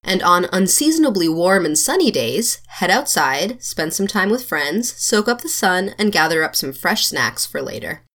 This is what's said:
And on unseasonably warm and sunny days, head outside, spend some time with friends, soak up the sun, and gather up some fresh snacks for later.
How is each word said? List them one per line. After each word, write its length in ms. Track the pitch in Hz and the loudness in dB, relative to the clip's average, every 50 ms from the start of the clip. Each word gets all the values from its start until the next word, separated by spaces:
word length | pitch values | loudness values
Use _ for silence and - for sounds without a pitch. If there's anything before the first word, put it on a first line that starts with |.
| - | -2
And 180 | 165 185 - | -2 -2 0
on 260 | - 175 180 180 180 - | 4 4 4 4 2 0
unseasonably 760 | - 185 190 180 - - 294 311 320 320 311 277 202 190 170 160 | 0 0 2 2 2 2 2 2 4 4 2 2 2 2 0 0
warm 360 | 160 165 175 185 190 196 170 | 2 2 4 4 4 4 2
and 120 | 156 151 | 2 0
sunny 340 | 151 - - - 392 349 233 | 0 0 0 2 2 2 2
days, 500 | - - 117 113 127 180 233 - - - - | 2 2 -2 0 -2 -2 -2 -2 -6 -6 -12
head 240 | - - - 185 170 | -18 -6 -2 0 2
outside, 720 | 190 254 294 - - 175 147 135 131 143 175 214 247 247 - | 2 2 2 0 0 0 2 0 0 -2 -2 -4 -6 -8 -10
spend 300 | - - - 160 170 170 | -10 -6 -6 -4 -4 -2
some 140 | - 196 | -2 -4
time 220 | 196 - 202 185 202 | -2 0 0 2 2
with 160 | 220 254 254 | 0 -2 -2
friends, 480 | - - 151 143 143 165 220 240 - - - | -4 -4 -2 -2 -2 -2 -2 -4 -4 -6 -4
soak 280 | - - 233 208 208 233 | -2 0 0 2 2 0
up 120 | 240 240 | -2 -2
the 80 | - 320 | -4 -6
sun, 460 | - - - 185 180 180 190 196 - | -4 0 2 2 2 2 0 -4 -2
and 140 | - 214 208 | 0 0 2
gather 320 | - 165 156 160 165 160 160 | 2 2 2 2 2 0 0
up 120 | 156 - | 0 -2
some 180 | - - 135 135 | -4 -4 -4 -8
fresh 320 | - - 175 214 208 - | -4 -2 -2 0 0 -2
snacks 400 | - - 143 120 107 - - - | -2 0 0 -2 -2 -2 -4 -8
for 160 | - - 147 | -6 -6 -8
later. 400 | 135 - - 113 - - 170 - _ _ | -6 -6 -8 -8 -8 -10 -10 -12 _ _